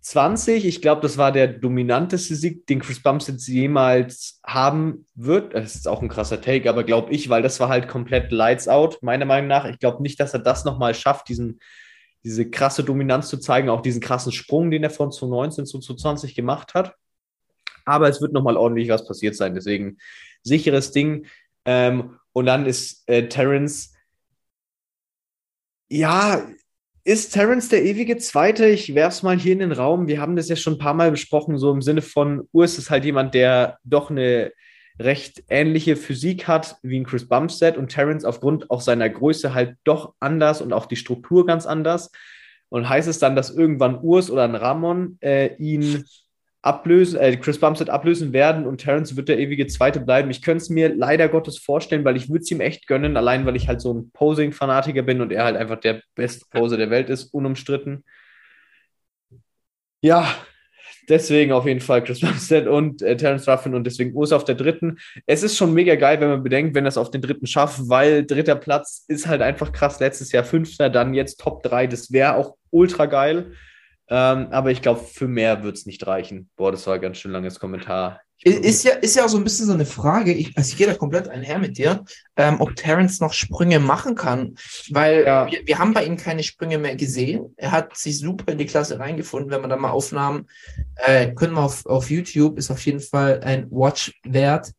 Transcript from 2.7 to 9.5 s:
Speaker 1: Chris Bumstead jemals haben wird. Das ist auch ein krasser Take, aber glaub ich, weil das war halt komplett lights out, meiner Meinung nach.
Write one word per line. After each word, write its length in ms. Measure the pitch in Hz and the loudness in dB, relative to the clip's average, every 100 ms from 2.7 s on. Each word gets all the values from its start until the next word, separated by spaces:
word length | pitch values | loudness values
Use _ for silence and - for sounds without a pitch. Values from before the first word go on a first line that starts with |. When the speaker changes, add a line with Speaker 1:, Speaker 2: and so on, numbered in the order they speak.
| 135 | -4
Speaker 1:
Chris 220 | - 127 | -4 -2
Bumstead 380 | 143 143 - 131 | 0 0 -4 -10
jemals 1000 | - 127 135 147 127 127 123 - - - | -4 -2 0 2 4 4 0 -8 -18 -18
haben 640 | - 131 135 151 156 - _ | -8 0 0 2 -2 -4 _
wird. 400 | - 120 170 - | -10 0 0 0
Das 220 | 110 107 - | -8 -8 -8
ist 120 | - | -6
auch 140 | 107 | -4
ein 80 | 110 | -6
krasser 320 | 110 107 107 | -6 -6 -6
Take, 260 | 127 131 120 | -2 0 0
aber 160 | 117 | -2
glaub 260 | 110 113 113 | 2 0 0
ich, 200 | 147 131 | -6 0
weil 100 | 117 | 2
das 180 | 127 - | 2 0
war 120 | 127 | 0
halt 180 | 127 127 | 0 -2
komplett 420 | 127 120 127 123 | -8 -2 -2 0
lights 360 | 113 113 123 - | 2 2 2 4
out, 300 | 135 160 151 | 4 4 0
meiner 220 | 123 127 | -4 -2
Meinung 240 | 139 135 | 2 0
nach. 160 | 139 | 2